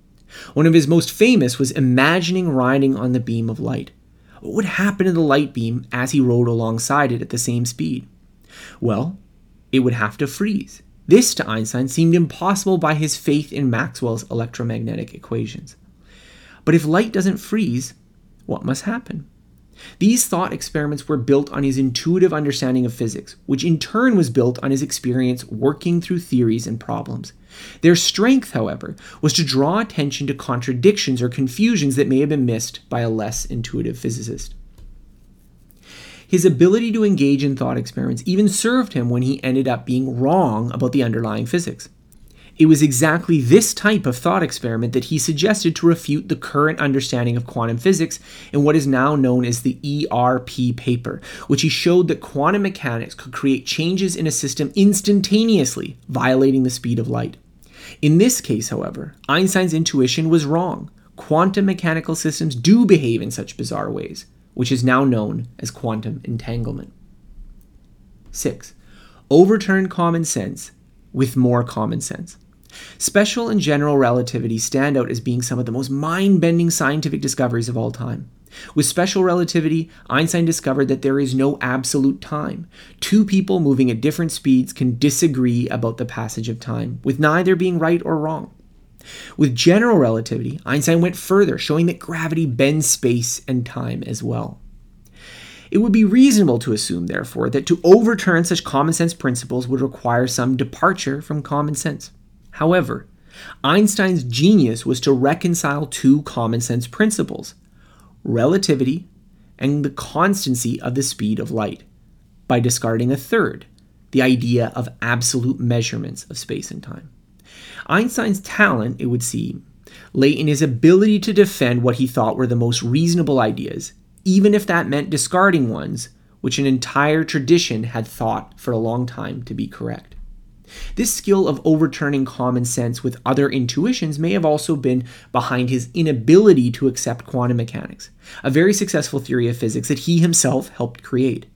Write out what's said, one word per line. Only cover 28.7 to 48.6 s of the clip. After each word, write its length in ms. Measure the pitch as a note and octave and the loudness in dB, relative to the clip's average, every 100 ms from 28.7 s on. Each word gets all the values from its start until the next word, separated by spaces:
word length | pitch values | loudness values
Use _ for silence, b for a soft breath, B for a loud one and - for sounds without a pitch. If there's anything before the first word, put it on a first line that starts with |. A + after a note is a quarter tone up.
| - - - B B | -6 -10 -14 B B
was 120 | D3+ | 0
to 100 | D#3+ | 0
draw 360 | C#3+ C3 C#3+ G3+ | 0 0 2 0
attention 480 | A3 - C#3+ - C#3 | -2 -4 -4 -4 -6
to 80 | C#3 | -6
contradictions 840 | - B2 A#2+ B2 F3+ G3+ - B2+ | -4 -4 -4 2 4 4 0 -2
or 80 | B2+ | -2
confusions 680 | A#2+ C3 - A3+ G#3+ C#3+ C3+ | -2 -4 0 2 2 2 2
that 120 | C3+ | 2
may 120 | C3 | 2
have 100 | D3 | 2
been 160 | D3+ B2 | 2 0
missed 360 | A2 - - - | -2 -4 -12 -8
by 140 | B2 | -4
a 80 | A#2 | -2
less 360 | A2 G#2 A2+ - | -2 -4 -6 -6
intuitive 520 | B2 A#2 A#2+ A2+ A#2 | -8 -6 -6 -6 -6
physicist. 560 | D3 A#2+ A2+ G#2 - - - - - - - - _ _ _ _ _ - B B B B - | -6 -6 -8 -10 -12 -16 -20 -20 -20 -20 -20 -20 _ _ _ _ _ -20 B B B B -2
His 200 | F3+ E3+ | 4 4
ability 460 | B2+ F3+ G#3+ A#3 | 6 6 4 2
to 100 | A3 | 2
engage 400 | G#3 F3 C#3 C#3 | 2 4 2 2
in 120 | C#3+ C3 | 0 -2
thought 220 | B2+ B2 | -2 -4
experiments 460 | A#2+ - B2+ A#2+ - | -6 -6 -4 -4 -2
even 240 | F#3 G#3 | 2 2
served 440 | G3 A3+ B3+ A3+ | 2 0 0 0
him 160 | C#3 A#2+ | -2 -2
when 120 | B2 | 0
he 220 | B2+ - | 0 -2
ended 240 | C3 C3 C3 | -2 0 0
up 180 | A#2 - | -2 -2
being 340 | B2+ C3 A#2+ | -2 -2 0
wrong 520 | C3 F#3 D3 G#2+ A#2+ | 2 2 2 0 -4
about 180 | - B2+ | -2 0
the 120 | C#3 | 0
underlying 420 | A#2+ A#2 A2+ G#2+ A#2+ | 0 -2 -2 -4 -2
physics. 440 | F3 F3 - - _ _ - - b b - | -4 -4 -10 -16 _ _ -20 -20 b b 4
It 80 | D#3+ | 6
was 140 | D3+ | 8
exactly 600 | D3+ B2 D#3 E3 - D#3+ | 4 4 2 2 2 2
this 320 | A#2+ F#3 A3 | 6 6 6
type 320 | - G#3 G#3+ C3 | 0 0 0 0
of 80 | B2 | -2
thought 260 | E3+ F#3+ | 0 0
experiment 520 | D#3 - A#2+ A2+ A#2 | -2 -4 -6 -4 -2
that 120 | C3 B2 | -2 -2
he 120 | D#3 | -2
suggested 580 | - D3 F3 G#3 E3 D#3+ | -2 0 0 2 0 2
to 120 | E3+ | 2
refute 420 | E3 - D3 - | 2 0 -4 -4
the 60 | - | -6
current 440 | - C#3+ D3+ D#3 | -4 0 0 2
understanding 560 | C#3+ C3+ B2 B2 A#2+ A#2+ | 0 0 -2 -2 0 -2
of 120 | A#2+ | -4
quantum 300 | B2+ A#2 A#2 | -4 -4 0
physics 420 | F#3 F#3 D#3+ - B B B | 2 2 0 -6 B B B
in 120 | C#3+ | 0